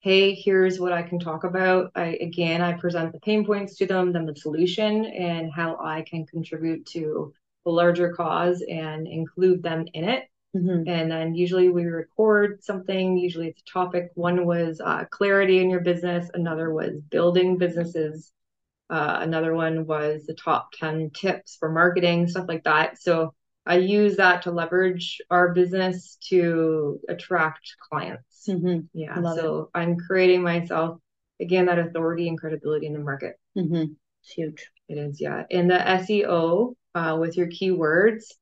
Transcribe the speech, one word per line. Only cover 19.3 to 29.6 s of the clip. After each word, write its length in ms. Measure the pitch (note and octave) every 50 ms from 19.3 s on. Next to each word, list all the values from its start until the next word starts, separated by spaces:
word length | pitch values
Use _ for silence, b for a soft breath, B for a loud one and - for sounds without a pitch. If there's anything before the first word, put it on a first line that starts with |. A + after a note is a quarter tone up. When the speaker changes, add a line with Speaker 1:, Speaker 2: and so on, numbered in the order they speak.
| D#3+ D#3+ D#3+ E3 D#3+
Speaker 1:
one 320 | E3 D#3+ D#3+ D#3+ D#3+ D#3+
was 380 | D#3 D#3 D3+ D3 D3+ D3+ D#3 -
the 80 | - D#3+
top 360 | - - E3 D3+ - - - -
ten 380 | - - D#3 D#3 D#3+ D#3+ D3+
tips 460 | - - - F#3+ - - - - - _
for 100 | - D#3
marketing, 560 | D#3+ D#3+ E3+ F3 F3 F3+ F3 F3 E3+ E3+ F3
stuff 200 | E3+ - F#3 F3 F3
like 160 | E3 D#3+ _
that. 360 | E3 D#3 D3+ D#3+ - - -
So 320 | - F3 E3+ E3 D#3+ D3+ - _ _ _ _ _ _
I 120 | - F3
use 400 | F3+ F#3 F#3+ G3+ G#3 G#3 G#3 F#3+
that 260 | F#3 F#3+ F3+ F3+ F3+ -
to 80 | F3+
leverage 680 | E3+ E3+ E3 E3 F3 F3+ F#3 F#3 F#3 F3 F3 - - - - _
our 220 | F3+ F3+ F3+ F3 F3
business 640 | F3+ F3+ F3+ F3+ F#3+ F#3 F#3 F3+ F3+ - - - _ - -
to 680 | F#3+ F3+ F3 E3+ E3 E3 D#3+ D#3+ D#3+ D#3 D3+ D3 - - - -
attract 680 | F3 F3 - - F#3 E3+ D#3+ D#3+ D#3 - _ - - _ - _
clients. 600 | D#3 C#3+ - - G#2+ B2 - _ _ _ - -
Speaker 2:
Mm-hmm. 320 | F#3+ F3 E3 F3+ F3 E3+ D#3 - _
Speaker 1:
Yeah. 280 | E3 D#3 - - F3
Speaker 2:
Love 180 | E3+ E3+ E3 E3
Speaker 1:
So 320 | D#3+ D#3+ D#3 D#3